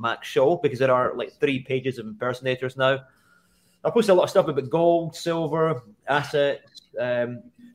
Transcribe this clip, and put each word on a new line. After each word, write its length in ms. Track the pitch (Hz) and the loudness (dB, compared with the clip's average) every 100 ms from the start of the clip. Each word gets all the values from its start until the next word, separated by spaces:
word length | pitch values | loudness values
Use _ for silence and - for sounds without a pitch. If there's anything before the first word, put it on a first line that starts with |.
Mack 240 | 117 113 | -4 -4
Show, 320 | - - 135 170 | -2 2 2 4
because 220 | 143 120 | 0 2
there 120 | 131 | 2
are, 220 | 127 123 | 4 2
like, 160 | - 123 - | -2 -8 -2
three 220 | 143 135 | 0 0
pages 380 | 131 135 131 123 | -2 -4 -2 -6
of 80 | 110 | -8
impersonators 720 | 107 123 123 131 127 127 135 | -6 -6 -4 -4 -4 -4 0
now. 220 | 131 135 131 _ _ _ _ _ _ _ | 0 0 -4 _ _ _ _ _ _ _
I 60 | 151 | -2
post 180 | 190 214 | 2 4
a 60 | |
lot 100 | 180 | 4
of 60 | 139 | 4
stuff 180 | 196 170 | 2 2
about 220 | 139 131 | 0 -2
gold, 440 | 165 170 170 165 | 2 2 2 -2
silver, 680 | - 170 165 160 160 160 135 - _ - | -8 -4 -4 -2 0 0 -2 -10 _ -2
assets, 800 | 143 139 147 143 135 _ - _ - | -2 0 0 0 -2 _ -20 _ -6
um, 440 | 123 123 120 120 - _ - | -4 -2 -4 -6 -16 _ -18